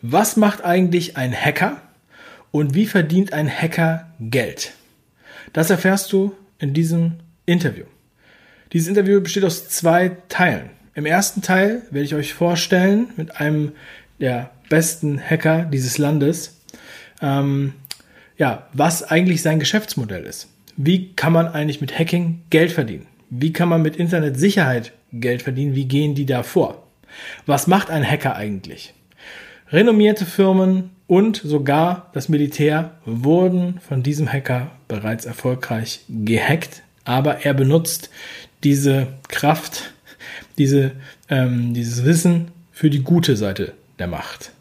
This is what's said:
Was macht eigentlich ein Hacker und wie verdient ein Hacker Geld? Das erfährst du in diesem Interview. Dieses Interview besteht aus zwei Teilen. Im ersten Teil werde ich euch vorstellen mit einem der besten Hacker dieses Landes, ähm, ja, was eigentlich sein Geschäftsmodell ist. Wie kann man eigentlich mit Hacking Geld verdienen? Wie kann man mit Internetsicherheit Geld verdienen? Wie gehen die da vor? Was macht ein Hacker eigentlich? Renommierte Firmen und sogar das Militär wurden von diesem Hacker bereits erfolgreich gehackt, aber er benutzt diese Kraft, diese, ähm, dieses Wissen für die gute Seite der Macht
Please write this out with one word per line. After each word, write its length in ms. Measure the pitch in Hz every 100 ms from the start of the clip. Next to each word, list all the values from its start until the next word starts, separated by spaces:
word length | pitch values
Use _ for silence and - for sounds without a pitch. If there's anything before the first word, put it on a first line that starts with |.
Was 320 | 117 185 214 -
macht 280 | 208 202
eigentlich 520 | 175 175 185 175 170 -
ein 160 | 127
Hacker 480 | 117 147 147 190 285 - _ _ _ - - _
und 240 | 147 147
wie 120 | 143 214
verdient 460 | 202 156 175 196
ein 160 | 151 151
Hacker 600 | - 165 165 165 165 - -
Geld? 540 | 113 127 107 - - - _ _ _ _ _ - -
Das 180 | - 160
erfährst 420 | 185 190 196 -
du 220 | 190 196 196 _ _
in 160 | 147
diesem 460 | 143 165 170 165 - - _ -
Interview. 380 | 175 165 107 - _ _ _ _ _ _ _ _
Dieses 160 | 170 165
Interview 320 | 202 190 202
besteht 240 | 175 202
aus 240 | 190 165 -
zwei 480 | - 170 175 185 180 _
Teilen. 420 | - 175 107 64 - _
Im 120 | - 151
ersten 340 | 175 196 -
Teil 420 | - 185 196 233 233
werde 120 | 139
ich 120 | 143 151
euch 180 | 143
vorstellen 760 | - 170 170 - 185 185 202 240 -
mit 240 | 160 -
einem 340 | 147 151 147 - - - _ _
der 320 | 135 123 127 - _
besten 520 | 156 165 - 151 143
Hacker 460 | - 160 156 160 170
dieses 320 | 139 127 120
Landes, 640 | 143 151 139 165 - _ _ - - - - _
ähm, 540 | 143 139 139 139 139 - - - _ - _ _
ja, 300 | 143 107 -
was 320 | 127 151 165
eigentlich 360 | - 160 185 165
sein 200 | 160 160
Geschäftsmodell 640 | 139 214 214 - 113 92
ist. 240 | 76 - - _ _ -
Wie 380 | 143 185 185
kann 180 | - -
man 140 | 165 165
eigentlich 340 | 156 151 143
mit 160 | 139 -
Hacking 460 | 165 175 170 165 -
Geld 220 | 156 170
verdienen? 340 | 165 120 92 - _ _
Wie 220 | 120 151
kann 160 | 160 175
man 140 | 165
mit 120 | 156
Internetsicherheit 1000 | 156 170 175 151 131 185 202 147 123 113 _ _
Geld 300 | 120 123 123
verdienen? 340 | 131 127 143 135
Wie 100 | 135
gehen 300 | 139 151 143
die 100 | 135
da 160 | 127
vor? 460 | 117 190 139 - _ _ _ - - - -
Was 220 | 143 -
macht 200 | 185 196
ein 160 | 160
Hacker 300 | 120 147 143
eigentlich? 600 | 90 107 101 90 - - _ _ _ - - - - _
Renommierte 560 | 156 233 214 214 214 175
Firmen 640 | - 190 190 190 190 180 - _
und 320 | 185 220 208
sogar 680 | 147 147 139 143 170 180 -
das 160 | - 131
Militär 600 | 151 143 - 147 151 165 - -
wurden 720 | 113 131 170 185 180 180 180
von 220 | - 135
diesem 280 | 127 147 151
Hacker 400 | 139 131 123 139 - _
bereits 380 | 110 104 113
erfolgreich 800 | 120 113 131 127 - 113 113 - _
gehackt, 720 | 113 107 113 - 160 - - _ _
aber 420 | - 127 143 - 143
er 80 |
benutzt 560 | 139 135 160 165 - - - - - - _
diese 420 | 143 139 139 135 131 - -
Kraft, 640 | - 147 160 - - - - _ - - - - -
diese, 340 | 139 139 135 131 - - _
ähm, 420 | 135 127 123 120
dieses 320 | 120 117 120
Wissen 460 | 127 165 175 170 170 - _
für 200 | - 156
die 120 | 143
gute 320 | 131 175 165
Seite 380 | 120 104 98 98 - _ _
der 100 | 87
Macht 440 | 82 - - - _